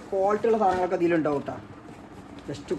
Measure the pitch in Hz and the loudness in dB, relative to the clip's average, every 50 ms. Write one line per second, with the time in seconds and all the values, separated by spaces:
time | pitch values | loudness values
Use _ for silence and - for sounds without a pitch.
0 | - - 196 190 190 202 208 208 233 226 220 220 208 185 185 185 180 180 185 175 | -2 -2 0 2 2 2 2 4 4 4 4 6 4 4 4 4 2 2 2 2
1 | 170 170 170 160 147 151 143 139 - - - 101 - - - - - - - - | 2 4 4 4 2 2 0 0 -2 -4 -8 -10 -10 -14 -18 -18 -18 -18 -18 -18
2 | - - - - - - - - - - 139 - - - 180 | -18 -18 -18 -18 -18 -18 -18 -16 -10 -10 -10 -8 -6 -6 -4